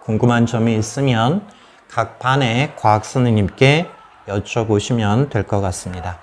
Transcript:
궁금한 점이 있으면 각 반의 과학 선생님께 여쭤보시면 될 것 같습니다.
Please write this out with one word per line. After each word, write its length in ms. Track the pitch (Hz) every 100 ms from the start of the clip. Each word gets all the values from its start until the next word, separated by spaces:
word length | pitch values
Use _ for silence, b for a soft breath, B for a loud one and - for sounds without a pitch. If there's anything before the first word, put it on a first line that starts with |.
궁금한 460 | - 110 120 120 117
점이 280 | 117 113
있으면 720 | 110 107 - 139 117 117 185 - B B B _
각 280 | - 113 -
반의 540 | 123 139 123 117 151 -
과학 280 | 110 107
선생님께 840 | - 135 123 110 95 - 135 151 175 - - - -
여쭤보시면 1000 | 101 101 - 110 104 - 120 107 107 143
될 180 | 110 95
것 140 | 101
같습니다. 580 | 98 92 - 90 87 85